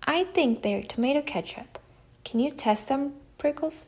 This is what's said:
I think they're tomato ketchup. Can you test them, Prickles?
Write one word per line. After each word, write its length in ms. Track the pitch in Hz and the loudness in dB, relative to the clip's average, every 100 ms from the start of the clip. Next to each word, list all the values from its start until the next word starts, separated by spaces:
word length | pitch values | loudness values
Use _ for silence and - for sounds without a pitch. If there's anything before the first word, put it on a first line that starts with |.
I 200 | - 320 | 0 0
think 380 | 370 - 285 226 | 2 4 4 2
they're 200 | 208 202 | 0 -2
tomato 400 | 202 - 240 285 | -4 -2 2 2
ketchup. 560 | 285 185 165 - - - - - - - | 0 -4 -6 -10 -14 -18 -20 -20 -20 -20
Can 160 | - 233 | -4 0
you 100 | 269 | 0
test 380 | 294 - 214 - | 0 2 2 2
them, 260 | 269 285 277 - - | 0 0 -6 -18 -2
Prickles? 480 | 294 294 320 311 | 0 0 -2 -4